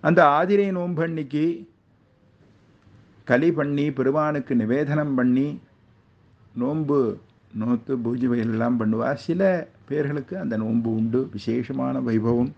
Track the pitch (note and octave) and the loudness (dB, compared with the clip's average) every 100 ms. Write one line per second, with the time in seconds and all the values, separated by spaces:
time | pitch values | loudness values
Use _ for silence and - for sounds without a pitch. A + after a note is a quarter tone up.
0 | D#3 E3+ D3+ D3 F3+ G3+ G3+ F#3 F3 E3 | 4 6 6 6 4 2 2 -2 -4 -2
1 | E3 D#3+ C#3 D3 D#3+ E3+ - _ _ _ | -4 -4 -4 -2 -2 -2 -10 _ _ _
2 | _ _ _ _ _ _ _ _ _ - | _ _ _ _ _ _ _ _ _ -20
3 | - - - B2 D#3+ D#3 C#3+ C#3+ D3 C3 | -20 -20 0 4 4 2 -2 -2 -2 0
4 | B2+ D3 D3+ D3 B2+ B2 G#2+ C3 D3 D3+ | 0 0 0 -2 -2 0 2 0 0 -2
5 | D3 C3 B2+ B2+ C#3+ D3 - _ _ _ | 0 0 2 2 0 -6 -16 _ _ _
6 | _ _ _ _ - A#2 B2 D#3 D3 C#3+ | _ _ _ _ -16 -6 -4 -2 0 2
7 | A#2+ G2+ - _ _ G#2 A2 A#2+ - C3+ | 2 -2 -14 _ _ -6 -2 -2 -2 -4
8 | A#2 B2 B2+ A#2+ A2+ A2+ A#2 A#2+ G#2+ A2 | -2 -2 0 0 0 0 0 0 0 0
9 | B2 C#3+ - E3+ G3 F3+ D#3 _ - D3 | -2 -4 -4 0 2 0 -4 _ -6 -2
10 | C#3+ D3 B2+ - - A2 A2 A#2 A2+ A2 | -2 -4 -6 -8 -4 -4 0 0 0 0
11 | A2+ A#2+ C3 G2+ G#2+ A#2 A#2 C3+ C3 C3 | 0 0 -2 -6 -4 -4 -4 -4 -4 -4
12 | B2 A2+ A2+ A#2+ B2+ | 0 0 2 2 0